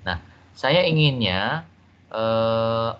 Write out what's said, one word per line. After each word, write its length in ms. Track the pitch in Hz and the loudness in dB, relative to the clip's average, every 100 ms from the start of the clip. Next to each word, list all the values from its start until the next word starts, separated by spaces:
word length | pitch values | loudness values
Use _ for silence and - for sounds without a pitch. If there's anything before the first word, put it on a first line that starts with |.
| 92 | -8
Nah, 160 | 85 - - - | -8 -8 -20 -20
saya 320 | - 135 170 165 | -4 2 2 4
inginnya, 800 | 156 151 127 101 92 107 156 - _ _ _ - | 4 2 2 0 0 -2 -4 -8 _ _ _ -12
eh, 840 | 110 113 113 113 113 113 113 113 | -4 -2 0 0 0 0 -2 -4